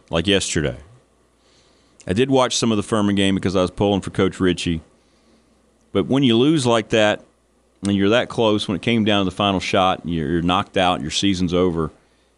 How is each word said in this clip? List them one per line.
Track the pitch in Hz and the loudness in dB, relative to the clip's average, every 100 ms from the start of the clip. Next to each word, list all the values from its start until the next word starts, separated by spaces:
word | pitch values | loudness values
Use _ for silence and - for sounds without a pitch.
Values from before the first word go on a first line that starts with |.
| - | -6
like | 82 95 | -2 0
yesterday. | 95 - 82 67 60 - - _ _ _ _ _ _ _ _ _ _ - | 0 0 -4 -4 -6 -16 -20 _ _ _ _ _ _ _ _ _ _ -6
I | |
did | 95 135 | -2 2
watch | 131 123 | 2 2
some | - 120 | 0 0
of | 107 | 0
the | |
Furman | - 110 101 | 0 0 0
game | 101 98 | 2 0
because | 95 95 92 | 0 0 0
I | |
was | 90 | 0
pulling | - 104 98 | 0 0 0
for | 85 | -2
Coach | - 92 - | -2 -2 0
Ritchie. | 92 82 87 82 - _ _ _ _ _ _ _ _ _ _ | 0 0 -2 -6 -8 _ _ _ _ _ _ _ _ _ _
But | 101 | -4
when | - 135 | 0 0
you | 131 113 | 2 2
lose | 143 160 123 | 2 2 2
like | 113 101 | 0 2
that, | 113 104 98 - _ _ _ _ _ | 2 2 0 -8 _ _ _ _ _
and | 98 98 | -2 0
you're | 98 | 2
that | 120 98 | 2 0
close, | - 110 107 - | 0 0 0 -2
when | 92 | -4
it | |
came | 117 117 107 | 0 0 2
down | 101 | 0
to | 92 | 0
the | |
final | - 101 95 | 0 0 0
shot, | - 101 92 90 | 0 2 2 0
and | 82 | -4
you're, | 82 73 | -4 -2
you're | 85 | 0
knocked | 87 95 - 98 | 0 0 -2 0
out, | 90 71 | 0 0
your | 76 | -4
season's | - 101 90 87 | -2 -2 0 0
over, | 87 92 82 78 - _ _ _ | 0 0 0 -6 -8 _ _ _